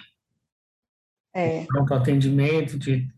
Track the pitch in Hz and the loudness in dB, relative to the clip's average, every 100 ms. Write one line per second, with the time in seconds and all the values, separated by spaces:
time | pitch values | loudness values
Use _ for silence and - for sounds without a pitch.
0 | - _ _ _ _ _ _ _ _ _ | -20 _ _ _ _ _ _ _ _ _
1 | _ _ _ 185 165 160 160 139 135 135 | _ _ _ -4 -2 -2 -4 -2 0 0
2 | 127 139 135 139 143 160 147 139 135 131 | 2 2 2 2 2 2 -2 -4 -2 -2
3 | 131 | -2